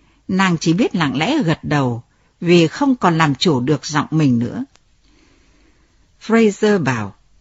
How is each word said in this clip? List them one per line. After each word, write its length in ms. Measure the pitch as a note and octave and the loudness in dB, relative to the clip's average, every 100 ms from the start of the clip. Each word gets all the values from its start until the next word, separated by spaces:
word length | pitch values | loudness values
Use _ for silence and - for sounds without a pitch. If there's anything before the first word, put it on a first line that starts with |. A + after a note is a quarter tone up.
| _ _ - | _ _ -6
Nàng 280 | F#3 F#3+ E3 | -2 0 0
chỉ 120 | E3 | 0
biết 220 | E3+ D#4+ | 0 0
lặng 220 | F#3 D3 B2+ | -2 -4 -2
lẽ 260 | F3 D4+ | -2 0
gật 160 | E3+ D#3 | -2 -2
đầu, 400 | - D3 B2+ A#2+ - _ _ _ | -2 -2 -2 -4 -10 _ _ _
vì 260 | E3+ F3 D#3+ | 2 4 2
không 300 | - C#4 B3 | 0 -2 0
còn 220 | F#3 D#3+ | 0 2
làm 160 | D#3+ | 0
chủ 260 | C3+ F3+ C3 | 0 0 0
được 260 | B2 D3+ - | 0 -2 -2
giọng 200 | D3+ - | -6 -2
mình 280 | D#3 D3 A#2+ | 0 2 2
nữa. 260 | A#2 - C#4 _ _ _ _ _ _ _ _ _ _ _ _ _ _ _ - | -2 -6 -12 _ _ _ _ _ _ _ _ _ _ _ _ _ _ _ -2
Fraser 580 | A3+ A3 G3 G#3+ G3+ | 2 2 2 0 0
bảo, 300 | C3 A#2+ G2+ - _ _ | 0 -4 -6 -12 _ _